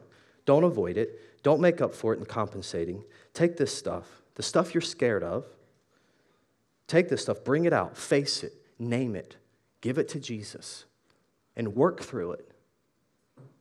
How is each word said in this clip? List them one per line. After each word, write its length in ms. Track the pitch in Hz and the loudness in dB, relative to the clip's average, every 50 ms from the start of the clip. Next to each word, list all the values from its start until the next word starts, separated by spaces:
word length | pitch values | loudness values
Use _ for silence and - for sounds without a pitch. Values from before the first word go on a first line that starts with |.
| - - - _ _ _ _ _ - | -10 -18 -20 _ _ _ _ _ 2
Don't 180 | - 139 151 175 | 4 6 6 6
avoid 340 | 175 139 107 90 90 87 | 4 4 2 0 0 0
it. 440 | 104 123 - - - - - - _ | 0 -2 -2 -4 -12 -20 -20 -8 _
Don't 180 | - 139 156 147 | 2 4 4 6
make 220 | 180 175 147 - | 6 4 4 4
up 120 | 135 - - | 0 -2 -2
for 200 | - - 110 113 | -2 0 0 0
it 60 | 113 | 0
in 60 | - | -4
compensating. 800 | - - 120 104 101 - 98 92 - - 87 85 87 90 104 - - - - - _ - | -6 -4 -4 -4 -4 -4 -10 -10 -8 -6 -4 -4 -4 -6 -8 -12 -16 -20 -20 -20 _ -2
Take 240 | - 170 170 170 | 2 2 2 2
this 180 | - 135 - - | 2 -2 -2 -2
stuff, 460 | - - 90 87 87 - - - - _ _ _ | -6 -6 -6 -6 -6 -10 -14 -20 -20 _ _ _
the 80 | - - | -8 -4
stuff 300 | - - 165 - - - | 0 2 2 2 2 0
you're 80 | 170 | -2
scared 420 | 165 - - - 135 120 107 95 85 | -2 -2 -4 0 0 2 2 0 -2
of, 220 | 85 95 123 - - - - _ _ _ _ _ _ _ _ _ _ _ _ _ _ _ _ _ _ _ _ _ _ _ _ _ | -2 -4 -6 -6 -8 -18 -20 _ _ _ _ _ _ _ _ _ _ _ _ _ _ _ _ _ _ _ _ _ _ _ _ _
take 220 | - 156 170 175 175 | 2 4 4 4 4
this 140 | 139 - - | 0 -2 -2
stuff, 200 | - 104 - - | -2 -4 -4 -2
bring 220 | 123 135 156 170 | 0 0 2 2
it 80 | 170 151 | 2 2
out, 240 | 107 90 - - | 2 0 -2 -6
face 460 | - - - 156 143 143 - - - - | -8 -2 0 2 2 2 0 -4 -6 -6
it, 100 | - - - _ _ _ | -10 -14 -16 _ _ _
name 380 | - 117 120 120 127 131 117 101 | -8 -4 -2 -2 0 -2 -2 -4
it, 200 | 90 - - - - _ _ _ _ _ _ _ - | -6 -8 -12 -18 -20 _ _ _ _ _ _ _ -8
give 160 | - 117 135 | -6 -4 0
it 100 | 156 156 - | 0 -2 -2
to 100 | - 143 | -4 -10
Jesus, 680 | 131 - 117 104 101 - - - - - - - - _ _ _ _ _ _ _ _ _ _ _ _ _ - | -8 -8 -8 -8 -10 -12 -14 -16 -16 -16 -16 -18 -20 _ _ _ _ _ _ _ _ _ _ _ _ _ -8
and 200 | 117 117 104 98 | -6 -6 -2 2
work 260 | 123 151 185 - - | 2 2 2 2 -2
through 320 | - - 135 107 85 87 85 | -10 -8 -6 -6 -6 -6 -6
it." 180 | - - - - _ _ _ _ _ _ _ _ _ _ _ _ _ _ _ _ - - - _ _ | -8 -12 -18 -20 _ _ _ _ _ _ _ _ _ _ _ _ _ _ _ _ -20 -20 -20 _ _